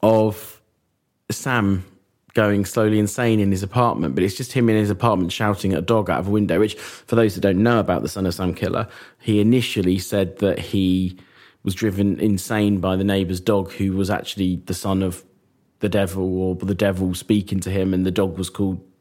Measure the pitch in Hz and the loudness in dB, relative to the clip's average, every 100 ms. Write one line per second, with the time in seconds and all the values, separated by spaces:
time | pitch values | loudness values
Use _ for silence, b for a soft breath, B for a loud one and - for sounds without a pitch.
0 | 107 110 110 - - - _ _ _ _ | 4 4 2 -2 -14 -20 _ _ _ _
1 | _ _ _ - - 123 101 95 92 _ | _ _ _ -8 -2 0 2 0 -4 _
2 | _ _ _ - 107 101 98 - 107 107 | _ _ _ 0 2 2 0 2 2 4
3 | 104 - 120 110 101 95 98 117 120 - | 0 0 2 2 2 0 -2 0 0 0
4 | 82 67 92 - 127 139 117 107 104 101 | -2 0 0 -2 -4 0 2 2 2 0
5 | 117 101 87 - 107 98 95 90 90 113 | 2 2 0 -2 -2 0 0 -2 2 0
6 | 92 87 92 104 101 87 107 - - - | 2 -2 0 0 2 2 0 -2 -16 -18
7 | - 113 113 95 98 92 113 117 95 87 | -2 2 2 2 0 2 4 2 2 0
8 | 58 - 95 85 92 85 101 - 117 B | -2 -4 -4 -2 -4 -2 -4 -4 -6 B
9 | B B - 104 104 127 120 - 90 95 | B B -2 2 4 4 2 -2 0 0
10 | 92 101 95 - 101 - - 101 92 92 | -2 -2 -2 0 0 0 -2 0 2 2
11 | 92 90 B B B B 98 90 110 98 | 0 -6 B B B B -8 -2 -2 0
12 | 101 92 107 98 - 110 104 101 92 92 | 0 0 0 0 -2 0 2 2 0 0
13 | 98 98 92 92 92 101 90 - 98 95 | 0 0 -2 -4 0 0 0 -4 -2 0
14 | 95 101 - - 92 90 - 87 101 95 | -2 -4 -6 -4 -2 -2 -4 -6 -2 0
15 | 95 87 - _ _ _ _ _ 104 101 | 0 -4 -14 _ _ _ _ _ -2 0
16 | 98 92 92 92 92 90 95 92 101 92 | 0 -2 -2 0 -2 -2 -4 0 0 0
17 | 95 90 - 104 98 95 92 98 95 92 | -2 -2 0 0 2 -4 -2 -2 0 2
18 | 92 90 95 85 90 - 98 92 - _ | 0 0 -2 -2 -8 -2 -2 -2 -10 _